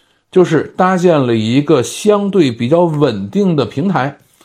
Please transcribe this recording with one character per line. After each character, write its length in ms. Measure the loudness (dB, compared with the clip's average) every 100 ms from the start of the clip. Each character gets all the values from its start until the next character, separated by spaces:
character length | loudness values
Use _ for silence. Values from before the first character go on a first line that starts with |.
| _ _ _
就 140 | 0
是 300 | 2 0 -2 -2
搭 220 | 0 2
建 280 | 2 2 2
了 100 | 0
一 260 | 0 0
个 200 | 2 0
相 480 | 0 -4 0 0 0
对 220 | 0 0
比 160 | -2 -2
较 160 | 0
稳 460 | 0 0 -2 -2 -6
定 260 | -2 -2 0
的 100 | -2
平 220 | -4 -2
台， 300 | -2 -4 -8 _ _